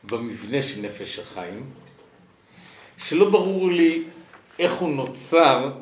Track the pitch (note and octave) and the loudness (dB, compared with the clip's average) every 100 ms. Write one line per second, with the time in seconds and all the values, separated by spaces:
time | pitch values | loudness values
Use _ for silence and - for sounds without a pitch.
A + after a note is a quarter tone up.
0 | - A#2 A#2 G2 G2+ C#3 C3+ G#2+ G#2 - | -8 -8 -8 -12 -6 -4 -4 -8 -12 -12
1 | G2 - - F#2 F2+ G2+ C#3 - - - | -12 -12 -14 -14 -12 -14 -16 -20 -20 -20
2 | - _ _ _ _ - - - - - | -20 _ _ _ _ -20 -20 -20 -20 -14
3 | - D#3 G3+ F#3+ F3+ F#3+ F#3 F3 E3 E3 | -4 4 4 4 2 0 0 4 4 2
4 | E3 - - - _ - F3 - F3+ C#3 | -6 -14 -20 -20 _ -4 -2 0 -2 -2
5 | B2+ - - E3 D3+ B2+ C3+ C3 | -4 -6 2 6 6 4 0 -8